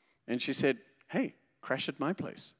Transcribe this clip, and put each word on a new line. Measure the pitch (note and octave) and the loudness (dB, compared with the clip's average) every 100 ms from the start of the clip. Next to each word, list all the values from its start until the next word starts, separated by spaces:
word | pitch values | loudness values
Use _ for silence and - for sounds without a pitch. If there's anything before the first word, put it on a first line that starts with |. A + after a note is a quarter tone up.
| _ _ - | _ _ -4
And | A#2+ | -2
she | C3+ | 0
said, | B2+ C#3 A#2+ - _ _ | 2 4 2 -4 _ _
"Hey, | E3+ - - _ _ | 0 0 -2 _ _
crash | - C3 - | -2 -2 -2
at | - | -2
my | C#3 | -2
place. | F#3+ - - - - | 0 -4 -8 -14 -16